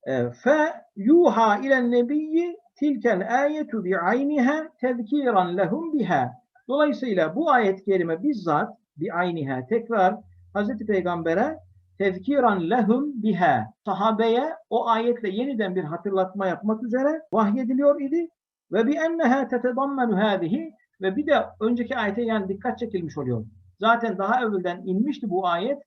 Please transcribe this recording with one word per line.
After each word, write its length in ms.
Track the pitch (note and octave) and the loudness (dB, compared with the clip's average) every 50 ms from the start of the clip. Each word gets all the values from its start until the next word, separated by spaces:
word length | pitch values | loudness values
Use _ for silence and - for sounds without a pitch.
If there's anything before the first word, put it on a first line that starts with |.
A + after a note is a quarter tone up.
| - | -6
E, 240 | - C3+ B2+ A#2+ A#2+ | -2 -2 -2 -2 -2
fe 420 | B2 - - A#3+ D4 D#4 D4+ D#4+ - - - _ _ | -4 -2 2 2 4 4 4 0 -2 -8 -16 _ _
yuha 600 | G#3 G3 A#3 D#4 F4 F4 C#4+ G#3+ A3 A3+ A3 G3+ | -2 4 6 6 8 8 6 6 4 4 4 4
ilen 340 | G#3 C4 C4+ C4+ B3+ B3 A#3+ | 2 2 2 2 2 4 2
nebiyyi 680 | A#3+ A#3+ A#3+ A#3+ D4 D4+ D#4 D#4 D#4 E4 F4 F4 E4+ A4 _ _ _ | 2 2 2 2 0 -2 -2 0 0 0 0 0 -6 -12 _ _ _
tilkel 680 | _ C#4+ D4+ C#4+ A3 - A#3+ G#3+ F3+ F#3+ - A#3 C4 C#4+ | _ 0 0 0 0 0 0 0 0 0 0 0 0 2
ayetu 400 | D4 D4+ D4+ D4 - - A3 F3+ | 0 0 -2 -6 -4 -6 -6 -2
bi 140 | F3+ F#3+ | -2 -2
ayniha 680 | F3 E3+ F#3 A3 C4 C#4 C#4+ D4+ D4 A#3+ C4 D4 D#4 D#4 D#4+ _ | 0 2 0 0 2 0 0 2 2 2 2 2 0 -4 -8 _
tezkiran 800 | _ - B3+ B3 A#3 A3 G#3 C4+ D4 C#4 B3 A3 F#3+ F3+ F3 F3 | _ -2 -2 -2 -2 -4 -2 -2 0 0 2 2 2 2 2 0
lehum 360 | F#3 F#3+ D#3+ G3+ D4+ E4+ E4 D4+ | -2 0 0 -2 -4 -4 -4 -2
biha. 380 | D4 G#3 E3+ F3 C#3+ B2+ B2 - - _ _ _ _ _ | -2 0 0 0 0 0 -2 -6 -14 _ _ _ _ _
Dolayısıyla 680 | - B3+ C#4+ D4+ D4 C4+ - C4 B3 G3+ F3+ D#3+ D#3+ E3+ | -4 0 2 2 2 0 -2 -2 -2 0 0 0 0 0
bu 160 | A#3 E4 D#4+ | -2 0 2
ayet-i 320 | C4+ B3 A3 G3 F#3+ F#3+ - | 4 4 4 2 -2 -2 -2
kerime 400 | G#3 G3 F#3 F3 E3+ D#3+ E3 G3+ | 0 0 0 2 0 -2 -2 -2
bizzat 540 | D4 C#4+ G#3+ F3 E3 D3+ D3+ G#3 A3 - _ _ _ _ | -2 -2 -2 -2 0 0 0 0 -2 -8 _ _ _ _
bi 160 | C#3+ D3+ - E3 | -8 -8 -6 -2
ayniha, 520 | E3+ F3+ F3+ E3+ E3 C#3+ C3+ C3 B2+ B2+ | -2 -2 -2 -2 -4 -4 -4 -4 -6 -4
tekrar 500 | - A3 A#3 A3+ A#3 A#3 G#3+ F#3 F#3+ G#3 G#3+ - _ _ _ - - _ | -2 -2 -2 -2 -2 0 2 2 2 2 0 -12 _ _ _ -20 -6 _
Hazreti 320 | G3+ G#3 G#3 C4+ G#3+ G#3+ | -2 -2 -2 -4 -6 -4
Peygamber'e 760 | F#3 G#3+ F#3+ E3+ F3+ F3 E3+ E3 E3 E3 F#3 A#3+ D4+ D#4+ - - _ _ _ _ _ _ | -2 -2 0 0 -2 -4 -2 -2 0 0 0 0 -2 -4 -8 -16 _ _ _ _ _ _
tezkiran 720 | _ F#3+ G3 F3+ F#3 F#3 B3+ C#4+ C#4+ B3 A#3 G3+ F#3 E3 D#3+ | _ -2 -2 -2 -2 -4 -2 0 2 4 4 2 2 0 0
lehum 540 | A3 B3+ G#3+ F#3 A#3 B3+ D4 D4+ C#4 A#3 G#3 | 2 2 4 2 2 2 0 -4 -6 -4 -2
biha, 440 | A3 G3 E3+ F3+ D#3+ C#3 A#2+ G#2+ - - _ _ | -2 0 2 4 4 4 2 0 -6 -12 _ _
sahabeye 680 | G#3+ F#3 E3+ G3+ A3 A3 G3+ A3+ A3+ A3+ A#3+ C#4 D#4+ D#4+ - - _ | -6 -4 0 0 0 2 2 2 2 2 2 0 -2 -6 -10 -10 _
o 180 | G#3+ A3+ - | -2 -2 2
ayetle 420 | A#3 A3+ A3 A#3 A#3+ A#3 A#3 - G3 | 2 0 2 2 0 0 0 -2 -4
yeniden 460 | F#3+ G#3 B3+ C#4+ C#4 G#3+ G#3+ F#3 F#3 | -4 -2 -4 -4 -2 -2 -2 -2 -2
bir 80 | F#3 E3 | -4 -4
hatırlatma 640 | D3 D#3+ E3+ - G#3 G3 F#3+ F#3 F#3+ F#3+ G3+ G3 | -4 -6 -6 -6 -2 0 0 0 0 -2 -4 -2
yapmak 360 | F#3 E3+ E3 G3 G#3 A3 A3 B3+ | -2 -2 -2 -2 -2 -2 -2 -2
üzere 380 | A#3 A3 B3+ C4+ D4 D#4 D#4+ - _ - | -4 -2 0 0 0 0 -2 -6 _ 0
vahyediliyor 680 | A3+ A3 G3+ G#3 C4 C4 A3 C4 B3+ C#4+ C#4+ C#4+ E4 | 2 2 2 2 0 -2 -2 0 2 4 4 4 2
idi. 260 | C#4 C4+ C#4+ E4+ E4+ E4 _ _ _ _ _ _ _ _ | 0 -2 -2 -2 -2 -4 _ _ _ _ _ _ _ _
Ve 160 | A#3+ A#3+ A3+ | 0 0 2
bi 80 | A#3 D4+ | 2 2
enneha 520 | D4 D#4+ E4 E4 E4 D#4+ A#3+ B3+ C#4 C4 | 0 0 -2 0 2 2 2 2 2 2
tetedammenu 680 | B3 B3+ A#3+ A#3+ B3 B3 B3 C#4 C#4+ C#4 C4+ B3 A#3 G#3 | -2 -2 -2 -2 -2 0 0 -2 -2 0 -2 0 0 2
hâzihi, 560 | F#3 G#3+ G#3+ G3+ F#3 E3+ D#3+ G3 D4 E4 D#4+ - _ _ _ _ _ | 2 2 2 0 0 -2 -2 -2 -4 -4 -8 -14 _ _ _ _ _
ve 140 | F#3+ F#3+ F#3+ | -4 -4 -2
bir 120 | B3 D4+ | -2 0
de 80 | D4+ D4 A#3 - - - _ | 2 2 2 2 -2 -6 _
önceki 380 | G#3+ A#3 A#3+ A#3+ A#3+ - B3 | -2 -2 0 -2 -2 -4 -4
ayete 240 | B3 A3 G3+ G3+ A3+ | -4 -2 -2 -2 -2
yani 260 | A#3+ A3+ A3 G#3+ F#3+ | -2 -2 -2 -2 -2
dikkat 320 | F#3+ G3 G3 - B3 B3 - | -4 -6 -4 -4 -6 -4 -4
çekilmiş 380 | A#3+ A3 G3+ F#3 E3+ D3+ - | -8 -6 -4 -6 -6 -6 -6
oluyor. 280 | D3+ C3+ B2 B2 A2+ A2 A2+ - - _ - _ _ | -6 -4 -4 -4 -4 -6 -10 -16 -20 _ -20 _ _
Zaten 380 | G3 A3+ A#3 A#3 A3+ A3+ F#3+ | 2 2 2 2 2 -4 -4
daha 240 | F#3 G3 F#3+ A#3 B3+ | -2 -2 0 0 0
evvelden 400 | B3 A3 G#3 F#3+ F3+ F3+ F3 F3+ - | 0 -2 -2 -2 -4 -4 -6 -6 -6
inmişti 440 | F#3+ F#3 G3 A#3 D4+ C4+ - - G#3 | -4 -2 0 0 -2 -2 -6 -6 -4
bu 180 | F3 F#3 F#3+ | -4 -2 0
ayet. 360 | F3+ E3+ E3+ F#3 B3+ C#4+ C#4 - | 0 -2 -2 -2 -4 -4 -6 -8